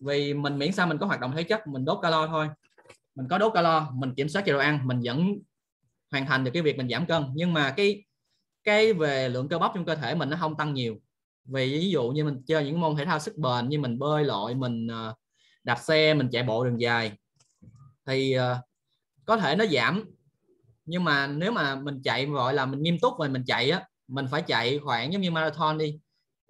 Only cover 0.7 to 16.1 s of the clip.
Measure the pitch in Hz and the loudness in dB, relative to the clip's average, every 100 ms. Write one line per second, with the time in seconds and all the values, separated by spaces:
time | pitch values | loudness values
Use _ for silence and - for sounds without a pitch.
0.7 | 190 175 151 196 139 127 147 170 220 151 | 0 0 0 0 -2 -2 -2 -2 -2 -2
1.7 | 131 135 175 170 160 160 160 151 151 _ | -4 -2 0 2 2 2 0 -2 -6 _
2.7 | _ - - _ - 127 190 220 208 170 | _ -20 -20 _ -10 -2 2 2 4 4
3.7 | 160 151 127 131 127 147 196 202 143 143 | 4 2 -2 -4 -2 -2 0 2 4 4
4.7 | 147 127 127 120 131 185 202 - _ _ | 2 0 0 0 0 0 0 -8 _ _
5.7 | _ _ _ _ 139 135 131 127 160 151 | _ _ _ _ -4 0 0 2 0 0
6.7 | 135 127 117 170 165 139 143 180 160 139 | 0 -2 -2 0 0 0 -2 0 2 0
7.7 | 131 202 208 - _ _ _ _ _ 214 | 2 0 0 -8 _ _ _ _ _ 2
8.7 | 208 220 185 151 135 131 123 135 170 208 | 4 4 4 2 2 0 -2 -2 0 0
9.7 | 208 170 156 120 160 135 160 160 151 151 | -2 -2 -2 -2 -2 -2 -2 -4 -2 -4
10.7 | 139 117 104 - _ _ _ 127 135 131 | -2 -4 -6 -12 _ _ _ -8 -2 0
11.7 | 147 190 160 120 151 151 131 - 156 143 | 0 0 0 0 0 -2 -4 0 0 0
12.7 | 170 160 151 156 156 208 156 135 123 120 | 0 0 0 0 -2 -4 -4 -2 0 0
13.7 | 151 127 117 143 151 143 101 110 127 123 | -2 -2 -2 0 0 0 -2 -4 -2 -2
14.7 | 117 117 113 110 113 _ _ _ _ - | -2 -4 -6 -8 -10 _ _ _ _ -4
15.7 | 120 - 156 156 | -2 2 4 6